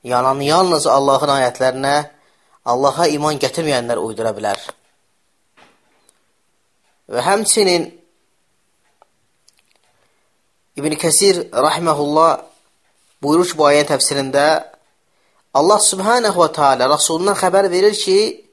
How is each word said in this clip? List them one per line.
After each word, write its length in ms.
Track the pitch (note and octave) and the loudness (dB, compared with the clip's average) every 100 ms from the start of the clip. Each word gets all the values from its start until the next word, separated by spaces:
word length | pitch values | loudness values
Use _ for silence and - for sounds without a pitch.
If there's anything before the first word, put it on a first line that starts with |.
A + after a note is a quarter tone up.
Yalanı 400 | A#2+ B2 C3 C#3 | -2 0 0 0
yalnız 440 | C#3 E3 F#3 D#3+ C#3+ | 0 2 2 0 2
Allahın 420 | C3+ C#3 C3+ D3 | 2 2 2 0
ayətlərinə, 680 | C#3 B2+ B2 C3 B2+ C#3 D3 D3 _ _ _ _ _ - | 0 -2 0 -4 -2 -2 -2 -4 _ _ _ _ _ -4
Allaha 420 | B2 C#3 C#3+ E3+ | 0 0 0 -2
iman 320 | D3 D3+ D3 | 0 -4 -2
gətirməyənlər 580 | C3+ - D#3 C3 A#2+ A#2 | -4 -4 -4 -4 -4 -6
uydura 380 | A2 G#2+ A2 G#2 | -6 -6 -6 -4
bilər. 240 | G#2 G2 - _ _ _ _ _ _ _ _ _ _ _ _ _ _ _ _ _ _ _ _ _ _ _ - | -8 -8 -12 _ _ _ _ _ _ _ _ _ _ _ _ _ _ _ _ _ _ _ _ _ _ _ -8
Və 140 | A2+ D#3+ | -6 -2
həmçinin 640 | G3+ G3+ - F#3+ F3 - - _ _ _ _ _ _ _ _ _ _ _ _ _ _ _ _ _ _ _ _ _ _ _ _ _ _ _ - | -2 0 0 2 0 -4 -14 _ _ _ _ _ _ _ _ _ _ _ _ _ _ _ _ _ _ _ _ _ _ _ _ _ _ _ -8
İbn 160 | D3+ D3+ | -6 -2
Kəsir 480 | E3 D3+ G3 F3 - | 0 2 2 0 -2
rahiməhullah 920 | A#2 D3 D#3+ E3 D3 D3 D3+ E3 - - _ _ _ _ _ _ _ | 0 0 0 -2 -2 0 2 2 2 -8 _ _ _ _ _ _ _
buyurur 240 | C#3 D#3+ F3 | 0 0 0
ki, 100 | D#3 | 2
bu 80 | D3 | 4
ayənin 200 | D3 D3 | 4 2
təfsirində 560 | C#3 - C#3 C3+ C#3 D3 D#3+ - - _ _ _ _ _ _ _ | -2 -2 -2 -2 0 2 0 -4 -20 _ _ _ _ _ _ _
Allah 260 | C3+ E3+ G#3 | 0 2 2
Subhanahu 600 | - F#3+ G3+ B3 G#3+ F3 | 2 -2 0 0 0 2
wa 80 | D#3 | 0
Ta'ala 380 | D#3 C#3 B2+ B2+ | 2 2 2 0
Rasulundan 460 | D3 - D#3+ F#3+ G3 | 0 0 -2 -2 0
xəbər 340 | F#3 F#3+ G3 | 0 2 0
verir 220 | F3+ G#3 G#3 | 2 0 0
ki 240 | - F#3+ A3 - _ | 0 0 0 -6 _